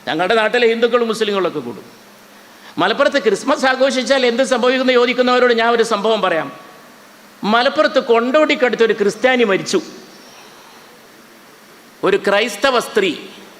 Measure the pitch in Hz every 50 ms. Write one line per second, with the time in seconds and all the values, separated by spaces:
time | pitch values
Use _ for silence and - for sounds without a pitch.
0 | - - 143 156 180 185 233 226 214 214 208 247 240 226 226 233 233 240 220 240
1 | 233 226 220 220 220 208 202 196 185 170 139 151 123 117 107 92 - - - -
2 | - - - - - - - - - - - - - - - - 165 190 214 190
3 | 277 294 277 277 - 220 196 190 - 269 302 294 247 262 262 247 262 277 233 254
4 | 247 214 277 269 247 247 233 233 269 220 254 240 220 247 262 262 262 254 254 240
5 | 240 247 247 254 247 247 247 247 247 247 240 226 226 233 240 233 226 - 226 202
6 | 196 220 226 214 185 185 170 160 147 135 131 - - - - - - - - -
7 | - - - - - - - - - 190 220 233 247 277 277 311 311 294 - 269
8 | 226 - 233 233 233 254 262 311 311 294 294 - 262 247 214 190 226 220 214 214
9 | 208 202 - - - 262 262 254 240 208 190 175 156 - - 180 - - - -
10 | - - - - - - - - - - - - - - - - - - - -
11 | - - - - - - - - - - - - - - - - - - - -
12 | - 165 190 196 - 202 196 202 220 247 - - - 277 254 233 - - - 220
13 | 196 185 139 - - - - - - - - -